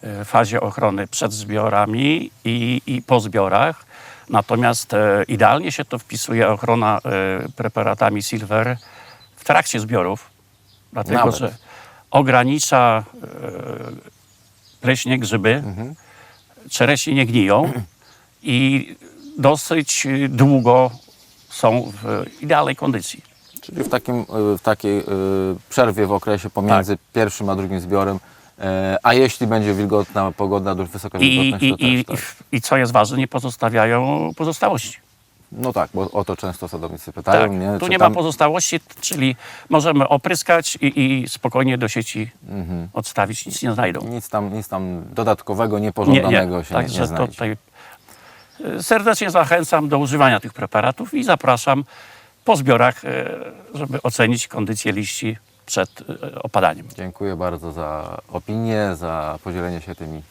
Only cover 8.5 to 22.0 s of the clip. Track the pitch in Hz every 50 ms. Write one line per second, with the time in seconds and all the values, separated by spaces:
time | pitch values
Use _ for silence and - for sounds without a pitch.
8.5 | 107 107 113 123 127 120 - - - - - - - - - _ _ - - -
9.5 | 160 170 170 - - 120 107 110 123 104 90 90 98 - - - _ _ _ _
10.5 | _ _ _ _ _ _ _ _ - - 104 - - 123 120 120 117 - 127 -
11.5 | 113 - _ - - - - - - - _ _ - 139 143 131 127 123 123 131
12.5 | 139 151 - - - 131 123 120 113 110 110 - - 247 - - - - - -
13.5 | - - - - - - - - - - - - _ _ _ _ _ _ _ _
14.5 | _ _ _ _ _ _ - 123 131 123 - 123 131 127 117 95 104 110 92 110
15.5 | 117 147 143 104 95 92 113 131 156 _ _ _ - - - - - _ _ _
16.5 | _ - - - - - 135 139 143 139 - 156 147 139 131 113 117 123 98 95
17.5 | 101 117 143 123 135 123 104 - _ _ _ _ _ _ _ _ _ _ - -
18.5 | 120 123 135 135 135 135 - - - _ - - - - - - 302 302 127 139
19.5 | 151 147 - - 170 160 147 - - - - 135 135 135 139 135 - 120 135 143
20.5 | 143 131 120 120 120 127 131 127 120 - - _ _ _ _ _ _ _ _ _
21.5 | - - - 117 110 123 120 - 101 101